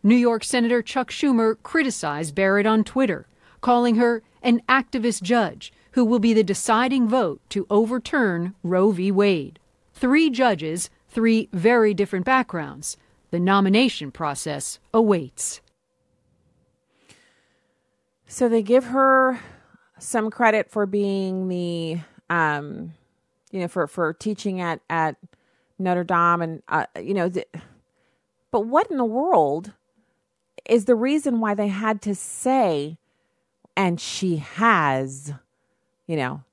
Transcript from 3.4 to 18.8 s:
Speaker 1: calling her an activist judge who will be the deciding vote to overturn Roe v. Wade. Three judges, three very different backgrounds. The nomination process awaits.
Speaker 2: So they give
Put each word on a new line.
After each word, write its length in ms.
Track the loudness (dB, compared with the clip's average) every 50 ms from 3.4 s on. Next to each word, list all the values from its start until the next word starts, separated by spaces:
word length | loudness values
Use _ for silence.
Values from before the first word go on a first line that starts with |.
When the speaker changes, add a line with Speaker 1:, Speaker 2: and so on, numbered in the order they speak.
| _ _ _ _
Speaker 1:
calling 340 | 0 2 2 4 4 2 2
her 280 | 2 2 2 0 -2 _ _ _ _
an 200 | 0 2 2 2 2 2
activist 520 | 2 2 2 _ -6 -2 -2 -2 -2 -2
judge 520 | -2 0 0 2 0 0 -4 -10 -20 -20 _ _ _ _
who 140 | 0 0 2
will 140 | 2 2 2
be 140 | 4 4 4
the 80 | 4
deciding 680 | 4 2 -2 -4 0 0 2 2 2 2 2 0 0
vote 340 | 2 2 0 0 0 -4 -8 _ _
to 180 | -6 -6 -4 _
overturn 880 | 2 2 2 2 -2 -6 -6 -2 0 0 2 2 0 -2 -4 -6 -8 _ -4
Roe 280 | -2 2 2 2 2
v. 200 | 2 0 -2 0
Wade. 480 | 2 2 2 2 2 0 -4 -8 -14 _ _ _ _ _ _ _ _
Three 360 | -2 0 2 4 4 4 2
judges, 600 | 2 2 2 2 2 0 -4 -6 -6 -6 -8 -10 _ _ _ _
three 400 | -4 0 2 4 4 2 0 -2
very 420 | -6 0 2 4 4 6 4 2 2
different 320 | 0 -2 -2 -2 -4 0
backgrounds. 680 | 0 0 0 0 -2 -6 -8 -8 -8 -12 -12 -12 -12 -12 _ _ _ _ _ _ _
The 80 | -4 0
nomination 680 | 2 2 4 4 4 4 4 4 4 2 0 -4 -12 -12
process 680 | -10 -8 -6 -6 -6 -6 -8 -8 -8 -8 -8 -10 -12 -14 _ _
awaits. 680 | 2 2 4 4 2 0 -2 -8 _ -10 -8 -8 -8 -12 _ _ _ _ _ _ _ _ _ _ _ _ _ _ _ _ _ _ _ _ _ _ _ _ _ _ _ _ _ _ -20 _ _ _ _ _ _ _ _ _ _ _ _ _ _ _ _ _ _ _ _ _ _
Speaker 2:
So 240 | _ -4 -2 0 2
they 140 | 2 0 2
give 220 | 4 2 2